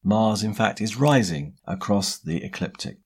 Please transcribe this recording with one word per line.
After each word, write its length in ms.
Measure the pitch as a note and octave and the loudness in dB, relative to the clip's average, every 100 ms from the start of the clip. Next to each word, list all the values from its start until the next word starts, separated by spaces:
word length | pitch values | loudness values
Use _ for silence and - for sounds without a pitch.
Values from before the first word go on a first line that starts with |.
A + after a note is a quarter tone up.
Mars, 400 | F#2+ G#2+ A2 G#2 | 2 4 4 2
in 120 | G#2+ | -2
fact, 260 | G2+ A2 - | 0 -2 0
is 160 | A2 A2 | -6 2
rising 580 | C#3+ C#3 G2 D2+ D2 - - | 4 4 2 -4 -8 -12 -10
across 520 | F#2+ - G2+ G2 - | -8 0 2 0 -6
the 240 | - E2 | -4 -4
ecliptic. 560 | - - - - - - | -6 -6 -8 -6 -12 -12